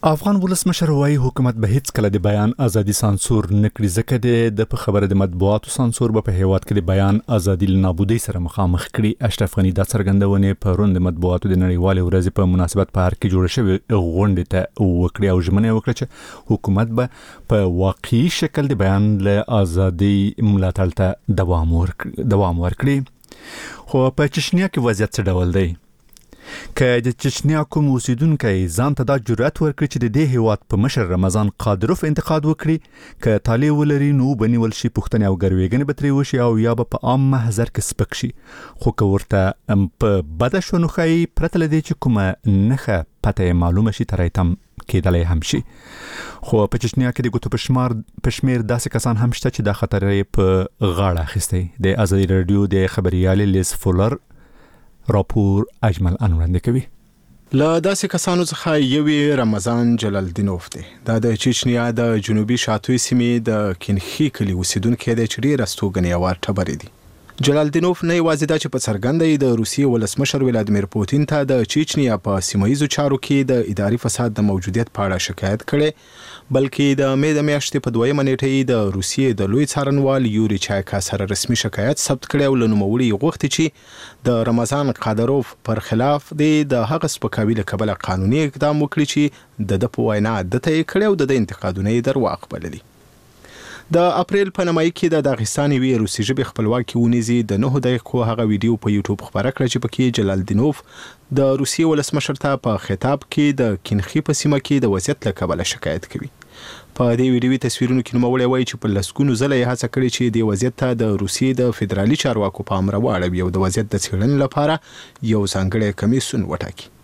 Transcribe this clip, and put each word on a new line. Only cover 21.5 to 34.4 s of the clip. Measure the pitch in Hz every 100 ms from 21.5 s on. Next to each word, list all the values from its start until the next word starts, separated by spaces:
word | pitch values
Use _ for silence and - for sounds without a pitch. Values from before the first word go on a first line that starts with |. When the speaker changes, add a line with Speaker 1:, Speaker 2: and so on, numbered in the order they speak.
| 85 80 82
Speaker 1:
ورک-، | 85 - - - 120
دوام | 101 95 85 87
ورکړي. | - 135 139 135 _ _ - - - - - -
خو | 135 131
په | 127 147
چچنیا | - - 175 190
کې | - 120
وضعیت | 101 107 -
څه | 98
ډول | 92 90 90
دی؟ | 90 85 _ _ _ - _ - - - - -
که | 127 123 120
د | 120
چچنیا | 139 - 143 156 151
کوم | - 147
اوسیدونکی | 127 - 120 160 147 117 95 92 80
ځان | 131 143
ته | 123
دا | 139 113
جرأت | 110 131 -
ورکړي | 156 143 151
چې | 135
د | 117
دې | 110 151
هیواد | 127 113 104 _
په | 101
مشر | 104 - 95
رمضان | 92 95 98 107 -
قادروف | - 98 104 180 156
انتقاد | 151 - 156 151
وکړي، | 156 156 160 - - - - 120
که | 104 -
طالع | 113 147 147
ولري، | 147 143 143 143
نو | 127 131